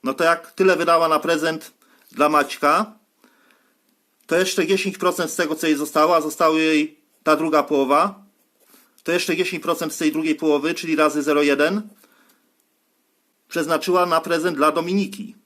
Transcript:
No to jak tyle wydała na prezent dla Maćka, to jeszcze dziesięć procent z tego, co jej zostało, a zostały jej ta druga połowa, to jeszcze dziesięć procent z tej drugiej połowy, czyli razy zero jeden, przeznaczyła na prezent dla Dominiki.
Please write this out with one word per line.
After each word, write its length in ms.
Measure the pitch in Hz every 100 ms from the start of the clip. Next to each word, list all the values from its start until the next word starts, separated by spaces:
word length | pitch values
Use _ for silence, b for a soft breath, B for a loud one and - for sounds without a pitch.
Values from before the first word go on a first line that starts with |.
No 100 | 131
to 100 | 131
jak 280 | 165 165 -
tyle 240 | - 190 165
wydała 320 | 165 165 165
na 100 | 156
prezent 540 | 160 165 160 160 - _ b b b
dla 160 | 123 147
Maćka, 640 | 151 143 - 147 165 214 - _ _ b b b b b b b _ _ _ -
to 100 | 165
jeszcze 300 | 185 - 160
dziesięć 320 | 190 190 -
procent 320 | 185 185 160
z 60 | -
tego, 180 | 160
co 120 | 156 160
jej 100 | 143
zostało, 400 | 147 156 160 165
a 40 |
zostały 400 | 151 - 165 160
jej 360 | 160 156 151 _ _ _
ta 140 | - 151
druga 260 | 160 147
połowa, 600 | 143 147 135 143 196 196 _ _ _ _ b b b b
to 80 | -
jeszcze 240 | 175 - 165
dziesięć 260 | 185 165
procent 300 | 170 165 160
z 60 | -
tej 140 | 156
drugiej 220 | 147 160
połowy, 400 | 156 156 147 156
czyli 220 | 165 165 151
razy 260 | 151 147
zero 200 | 147 147
jeden, 460 | 147 139 151 202 214 _ b b b b b _ _ _ _ _ _ _ _ _ _
przeznaczyła 580 | 170 156 156 - 180 175
na 140 | 165
prezent 360 | 165 165 175 147
dla 160 | 151
Dominiki. 600 | 160 175 196 196 - - -